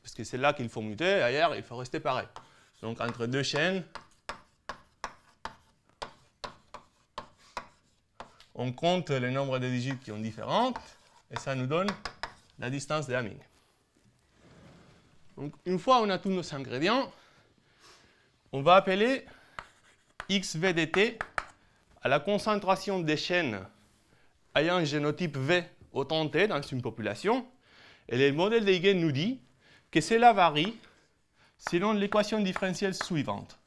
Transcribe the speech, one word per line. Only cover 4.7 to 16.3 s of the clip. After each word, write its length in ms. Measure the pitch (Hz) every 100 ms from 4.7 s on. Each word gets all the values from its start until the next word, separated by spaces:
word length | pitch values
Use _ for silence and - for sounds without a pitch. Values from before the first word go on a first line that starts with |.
| - _ _ - - _ _ - - _ _ _ _ - - _ _ - - _ - _ _ _ - - _ - - - _ _ _ _ _ - _ - -
on 160 | 123
compte 380 | 123 170 180 151
le 200 | 135 123
nombre 300 | 135 139 131
de 80 | 127
digits 280 | 123 127 131
qui 120 | -
sont 80 | 107
différentes, 640 | 110 107 113 180 254 - - - _ _ _
et 60 | 127
ça 180 | -
nous 140 | 131 127
donne 220 | 160 202 196 - - - - _ -
la 120 | 120
distance 360 | 139 - 156 131
de 80 |
Hamming. 240 | 123 120 - - _ _ _ _ _ _ _ _ _ - - - - - - _ - - -
Donc, 180 | 143 - -
une 120 | 180
fois 220 | 208 254
on 100 | 214
a 80 | 180
tous 120 | 196